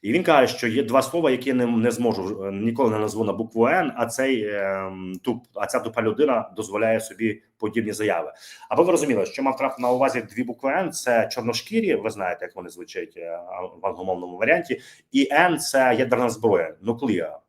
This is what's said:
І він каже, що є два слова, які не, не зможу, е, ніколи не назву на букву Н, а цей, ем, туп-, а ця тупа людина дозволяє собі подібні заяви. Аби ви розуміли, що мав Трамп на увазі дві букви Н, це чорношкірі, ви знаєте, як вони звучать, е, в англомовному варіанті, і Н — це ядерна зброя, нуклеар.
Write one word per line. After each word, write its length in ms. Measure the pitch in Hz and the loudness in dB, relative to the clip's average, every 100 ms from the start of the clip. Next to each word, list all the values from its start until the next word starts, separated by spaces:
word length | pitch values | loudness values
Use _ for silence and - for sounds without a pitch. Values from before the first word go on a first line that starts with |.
І 100 | - | 0
він 100 | 170 | 0
каже, 340 | 175 151 123 - | 6 6 6 2
що 120 | 120 | -2
є 140 | 113 | 0
два 200 | 113 131 | 2 2
слова, 280 | 131 170 156 | 2 0 2
які 220 | 123 127 | 2 0
не, 140 | 127 120 | 0 2
не 240 | 117 117 | 2 2
зможу, 540 | 113 120 104 95 107 | 2 0 0 -4 -6
е, 80 | 98 | -6
ніколи 380 | 98 113 117 127 | -4 -4 2 2
не 80 | 107 | 2
назву 260 | 107 107 | -2 -2
на 80 | 110 | -2
букву 340 | 95 113 113 117 | -2 -4 2 4
Н, 260 | 170 160 117 | 4 0 -2
а 100 | 117 | -4
цей, 480 | 117 135 127 104 | 0 0 0 0
ем, 580 | 101 98 98 95 95 92 92 | -2 -2 -2 -4 -8 -8 -6
туп-, 180 | - 120 - | -4 -4 -6
а 120 | 101 101 | -8 -2
ця 140 | 123 | -2
тупа 220 | 110 117 | -2 -2
людина 480 | 110 107 147 120 104 - | 0 2 2 2 -2 -8
дозволяє 440 | 98 104 110 110 | -6 0 2 2
собі 420 | 110 101 110 104 _ _ | -2 -4 -4 -4 _ _
подібні 340 | 107 110 107 | -4 -2 -4
заяви. 400 | 107 107 87 76 - - - - | -2 0 0 -4 -10 -20 -20 -4
Аби 160 | 127 | 4
ви 60 | 170 | 4
розуміли, 360 | 175 147 113 92 | 4 2 0 0
що 160 | - | -2
мав 140 | 135 131 | -2 0
Трамп 220 | 135 123 | -4 -2
на 120 | 123 | 0
увазі 320 | 127 135 127 | 2 2 0
дві 220 | 107 - | -6 -6
букви 260 | 123 117 135 | -6 -4 -2
Н, 220 | 156 180 | -2 -2
це 360 | - - 117 113 | -4 2 2 2
чорношкірі, 640 | - 117 113 - 226 214 | -2 -4 -4 -2 -2 2
ви 160 | 117 - | 0 -2
знаєте, 340 | 98 92 87 | -4 -6 -4
як 120 | 87 98 | -10 -12
вони 120 | 90 | -14
звучать, 460 | 87 87 95 85 87 | -14 -12 -10 -10 -10
е, 240 | 85 85 87 92 92 87 | -10 -10 -10 -10 -12 -6
в 40 | 95 | -6
англомовному 500 | 90 92 90 90 90 | -6 -4 -4 -6 -4
варіанті, 440 | 113 170 170 127 - - _ | 2 2 0 -8 -8 -20 _
і 160 | 135 135 | 0 2
Н — 260 | 147 175 151 | 4 4 2
це 360 | - 135 131 120 | 0 2 4 4
ядерна 320 | 123 120 120 | 2 2 2
зброя, 440 | 110 113 95 80 - | 2 2 2 0 -6
нуклеар. 560 | 107 117 127 92 80 73 | -4 -2 0 0 -2 -10